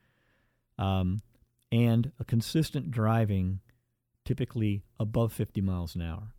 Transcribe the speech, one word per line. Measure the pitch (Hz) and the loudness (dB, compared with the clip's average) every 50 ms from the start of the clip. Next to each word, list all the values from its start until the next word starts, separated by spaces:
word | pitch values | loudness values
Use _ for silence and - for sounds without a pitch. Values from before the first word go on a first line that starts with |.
| _ _ _ _ _ _ _ _ _ _ _ _ _ _ _ - | _ _ _ _ _ _ _ _ _ _ _ _ _ _ _ -2
um, | 98 98 95 95 92 90 92 107 - _ _ _ _ _ _ _ _ - | 0 0 2 2 2 0 0 -2 -6 _ _ _ _ _ _ _ _ 0
and | - 117 120 117 113 117 120 139 - - | 2 4 4 6 4 4 2 0 -4 -8
a | - | -4
consistent | - - 113 110 - - 160 156 - - 147 127 - | 0 0 0 0 0 0 0 0 0 -2 -6 -4 -4
driving | 123 113 110 107 113 117 113 104 101 95 92 92 95 95 - _ _ _ _ _ _ _ _ _ _ _ - | -2 0 2 2 4 4 2 2 2 2 2 0 -2 -4 -8 _ _ _ _ _ _ _ _ _ _ _ -6
typically | - 123 - 131 - - 120 110 104 101 101 - _ _ - | -6 -4 -4 -4 -4 -2 -2 0 0 0 -2 -6 _ _ -6
above | 113 107 113 113 117 110 - | -6 -2 0 0 0 0 0
fifty | - 110 - - 107 | -2 -4 -4 -2 -2
miles | 98 98 92 90 87 85 - | 0 0 0 -2 -4 -6 -6
an | 87 85 | -6 -6
hour. | 82 82 92 104 107 - | -6 -6 -8 -10 -14 -16